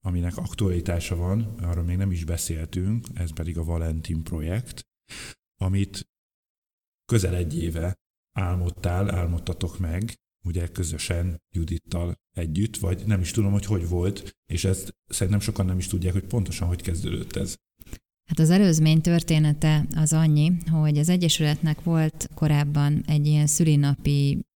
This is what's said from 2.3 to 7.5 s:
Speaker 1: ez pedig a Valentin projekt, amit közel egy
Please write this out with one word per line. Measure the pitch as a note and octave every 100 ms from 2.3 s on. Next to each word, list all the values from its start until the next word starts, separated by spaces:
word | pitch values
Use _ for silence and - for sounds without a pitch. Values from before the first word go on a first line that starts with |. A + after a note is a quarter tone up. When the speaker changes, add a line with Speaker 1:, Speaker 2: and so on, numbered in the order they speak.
| E2+ - D#2+ D#2+ F2+ F#2+ A2+ A#2
Speaker 1:
ez | - E2+
pedig | D#2 E2 E2
a |
Valentin | E2 E2+ E2 D#2+ D#2+ D#2+
projekt, | D#2 D#2+ D#2 G2+ B2+ - - _ _ - - - _ _
amit | F#2 G2 G2 - - _ _ _ _ _ _ _ _ _ -
közel | A#2 F2+ F2+
egy | E2+